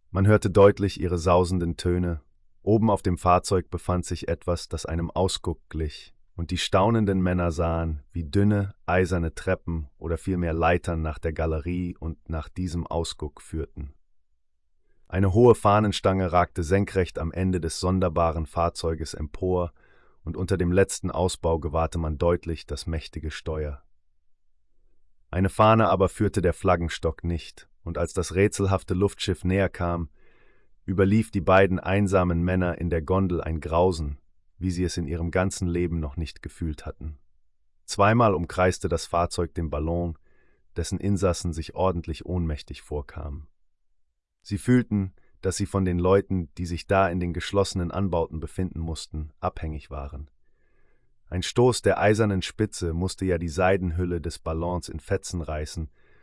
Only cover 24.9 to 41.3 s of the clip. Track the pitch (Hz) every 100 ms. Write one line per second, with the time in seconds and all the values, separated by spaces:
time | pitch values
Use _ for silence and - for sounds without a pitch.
24.9 | - - - - 87 95 - 107 113 98
25.9 | 90 92 - 101 101 87 - 95 90 82
26.9 | - 82 - 85 82 - - - _ -
27.9 | 85 85 - 87 87 104 - 95 95 -
28.9 | 90 98 - - 92 92 95 95 - 87
29.9 | 87 82 _ - _ _ _ _ - -
30.9 | 95 95 110 110 101 82 95 98 92 -
31.9 | 98 101 95 90 85 90 92 90 - 90
32.9 | 82 78 95 95 85 - 82 87 90 92
33.9 | 80 73 71 _ _ _ - 92 87 90
34.9 | - 73 82 85 92 95 - 90 87 87
35.9 | 82 76 - 78 - - - 82 76 -
36.9 | - 76 76 _ _ _ _ _ _ -
37.9 | - 101 117 113 90 85 - 92 - 90
38.9 | 82 - 85 87 - 85 - 80 73 78
39.9 | 85 87 80 _ _ _ _ _ - 85
40.9 | 92 98 98 92